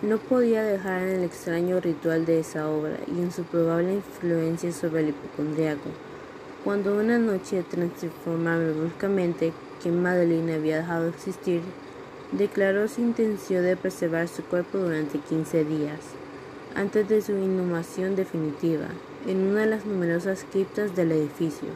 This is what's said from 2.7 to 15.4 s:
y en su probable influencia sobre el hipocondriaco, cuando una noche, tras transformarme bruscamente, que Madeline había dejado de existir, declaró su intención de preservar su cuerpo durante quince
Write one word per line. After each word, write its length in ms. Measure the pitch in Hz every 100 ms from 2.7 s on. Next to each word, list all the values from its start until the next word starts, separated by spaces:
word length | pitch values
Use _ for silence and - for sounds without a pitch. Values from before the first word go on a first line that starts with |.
| 156 156 - -
y 120 | 170
en 120 | 175
su 100 | 175 170
probable 500 | 170 165 165 180 196
influencia 760 | 190 - 175 165 160 170 175
sobre 300 | 170 170 160
el 80 | 156
hipocondriaco, 800 | 147 - - 147 151 160 147 - - - - - - - -
cuando 320 | - 202 196 202
una 220 | 220 240
noche, 480 | 226 190 - 190 175
tras 240 | 175 175 -
transformarme 800 | 170 - - 165 165 165 165
bruscamente, 800 | 156 160 165 196 196 175 170 165 160 - -
que 100 | 180
Madeline 600 | 175 180 180 170 165 165
había 240 | 160 156 156
dejado 280 | 170 170 165
de 40 |
existir, 520 | 165 - 185 - 170 175 - - - - - -
declaró 560 | 190 202 - 196 196 214
su 140 | 226
intención 600 | 240 233 220 208 - 185
de 120 | 180 185
preservar 520 | 185 185 170 165 170
su 160 | -
cuerpo 340 | 165 180 175 196
durante 400 | 185 156 151 143
quince 480 | 147 160